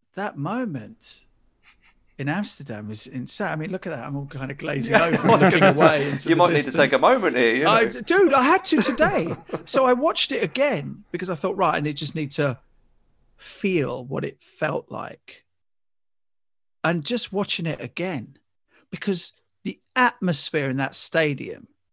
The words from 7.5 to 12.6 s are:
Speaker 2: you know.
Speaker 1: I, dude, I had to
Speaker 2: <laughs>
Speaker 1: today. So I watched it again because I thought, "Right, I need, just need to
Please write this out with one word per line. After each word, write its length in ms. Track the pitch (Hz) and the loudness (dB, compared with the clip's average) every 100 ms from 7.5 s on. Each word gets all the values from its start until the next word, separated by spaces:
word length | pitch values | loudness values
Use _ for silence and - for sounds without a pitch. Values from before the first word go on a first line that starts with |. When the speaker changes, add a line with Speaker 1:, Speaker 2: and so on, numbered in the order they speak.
| 123 | 4
Speaker 2:
you 80 | |
know. 80 | 165 | 4
Speaker 1:
I, 140 | 226 220 | 4 2
dude, 460 | 123 - 359 349 | -2 0 4 4
I 100 | 269 | 4
had 200 | 262 370 - | 4 2 2
to 160 | 302 | 2
Speaker 2:
<laughs> 0 | |
Speaker 1:
today. 520 | - 233 640 339 170 160 - 165 - | 2 2 2 2 -2 -6 -8 -10 -2
So 200 | - 262 | 2 4
I 80 | |
watched 380 | 247 311 - - | 4 2 0 -2
it 120 | 269 | -2
again 600 | 175 254 285 180 139 - - | -4 0 0 0 -6 -12 -12
because 180 | 170 185 | -8 -6
I 40 | 165 | -4
thought, 220 | 185 - | -4 0
"Right, 180 | 170 165 | 0 0
I 40 | |
need, 180 | 151 147 | -2 -4
just 160 | 147 160 | -6 -6
need 160 | 143 | -6
to 260 | - 143 120 | -2 -2 -4